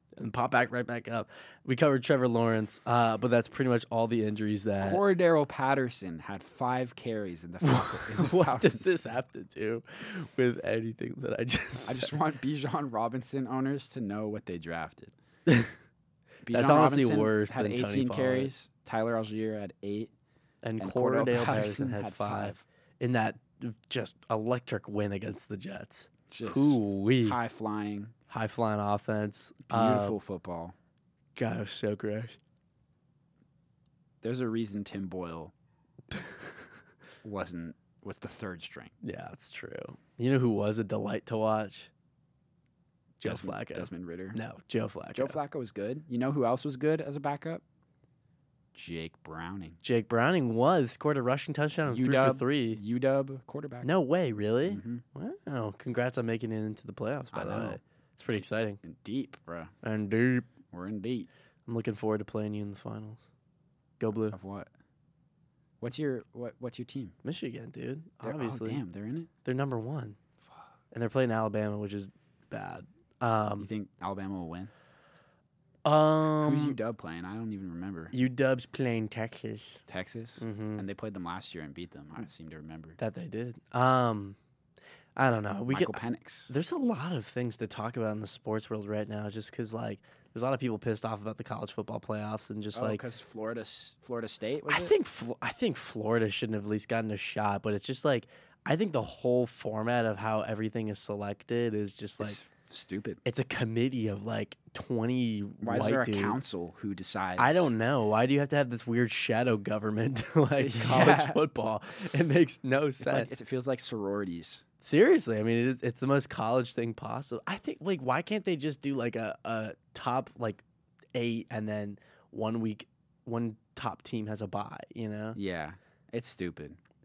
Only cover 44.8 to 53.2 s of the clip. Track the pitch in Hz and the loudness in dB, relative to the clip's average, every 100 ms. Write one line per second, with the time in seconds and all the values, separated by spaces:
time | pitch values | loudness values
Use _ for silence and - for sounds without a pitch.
44.8 | 107 - - - 139 156 143 151 113 101 | 0 -4 -8 -2 -2 -2 -4 -6 -8 -4
45.8 | 104 139 156 120 131 143 120 131 151 131 | -4 -4 -4 0 2 4 4 4 0 0
46.8 | 151 160 143 139 143 143 160 165 - _ | 2 2 0 -4 -4 -4 -6 -8 -12 _
47.8 | _ _ _ _ _ _ _ _ _ - | _ _ _ _ _ _ _ _ _ -18
48.8 | - 82 82 - - 80 85 98 82 85 | -10 -8 -8 -12 -14 -10 -8 -8 -10 -10
49.8 | - 120 104 117 127 180 123 113 135 180 | 0 2 4 4 4 4 2 4 6 6
50.8 | 123 - 151 143 123 139 - 151 147 156 | 4 0 0 2 2 0 0 -2 0 0
51.8 | 147 120 127 135 135 131 123 143 117 110 | 0 2 4 6 6 4 2 2 0 -2
52.8 | 104 123 135 139 | -2 0 2 2